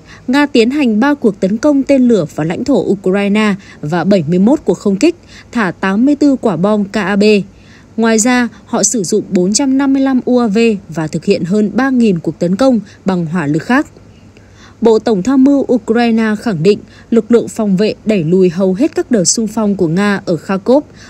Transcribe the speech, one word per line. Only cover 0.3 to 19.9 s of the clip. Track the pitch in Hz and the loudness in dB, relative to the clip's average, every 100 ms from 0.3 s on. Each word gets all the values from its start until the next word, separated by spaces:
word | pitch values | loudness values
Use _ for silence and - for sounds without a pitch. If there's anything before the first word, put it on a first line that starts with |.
| 262 294 | 0 0
tiến | 269 220 | 2 0
hành | 285 262 214 | 0 0 0
ba | 269 | 0
cuộc | 285 226 190 | 0 -2 -2
tấn | 190 220 | -2 0
công | 302 277 | 0 0
tên | 262 277 247 | 2 2 4
lửa | 226 160 - | 2 0 -4
vào | 160 | -6
lãnh | 180 | -4
thổ | 247 254 | 0 0
Ukraine | - 196 196 196 202 208 214 196 - - | 0 -2 -2 -2 0 0 0 -2 -8 -12
và | 147 170 | -6 -2
bảy | 165 202 147 | 0 0 0
mươi | 180 | 0
mốt | 202 302 - | 2 2 0
cuộc | |
không | 175 214 190 | -2 -2 0
kích, | 311 339 - - - | 0 -2 -10 -20 -10
thả | 240 254 | -4 -4
tám | - 196 196 262 | -4 -4 0 0
mươi | 294 | 2
tư | 294 269 | 0 0
quả | 240 165 | -2 0
bom | 196 214 196 | 0 0 -2
K | |
A | 220 185 202 | -4 -2 2
B. | 208 208 - - - - - - | 2 2 0 -12 -20 -20 -14 -2
Ngoài | 226 226 | 0 0
ra, | 233 247 240 - - | 0 0 -2 -6 -8
họ | 220 | -4
sử | - 247 | -2 -4
dụng | 170 214 - | -2 -2 -2
bốn | 185 180 | 0 0
trăm | 214 277 262 | 0 0 0
năm | 277 | 2
mươi | 269 | 0
lăm | 269 254 233 | 0 0 0
U | 247 | 0
A | 240 | 0
V | 196 233 202 - | 0 0 -2 -6
và | 160 156 | -8 -6
thực | 175 - | -4 -2
hiện | 196 | -2
hơn | 156 208 208 | 0 0 0
ba | - 269 | 0 0
nghìn | 262 226 175 | 2 2 0
cuộc | 165 151 | -4 -4
tấn | 175 190 | -2 2
công | 269 240 196 - - | 2 2 -2 -8 -4
bằng | 190 165 | -4 -2
hỏa | 180 143 | -4 -2
lực | 156 | -4
khác. | - 247 311 - - - - - - - - - | 0 -2 -2 -10 -20 -20 -20 -20 -20 -20 -20 -2
Bộ | 226 220 | 2 2
Tổng | 214 208 | 2 -2
tham | 185 269 | 0 4
mưu | 262 277 - | 4 2 0
Ukraine | 247 - 226 233 226 220 208 | -2 0 0 0 0 0 -2
khẳng | 240 175 | -4 -2
định | 165 208 - - - | 0 0 -4 -20 -2
lực | 233 220 | -2 2
lượng | 240 - | 0 0
phòng | - 214 185 | -4 -2 0
vệ | 214 - 196 | 0 -2 -2
đẩy | 214 | -2
lùi | 156 180 180 | 2 2 2
hầu | 160 190 | 2 -2
hết | 185 311 - | 0 -2 -2
các | 339 | -2
đợt | 233 175 | 0 0
xung | - 220 | -2 -4
phong | 220 208 196 | -2 -2 0
của | |
Nga | 175 | -2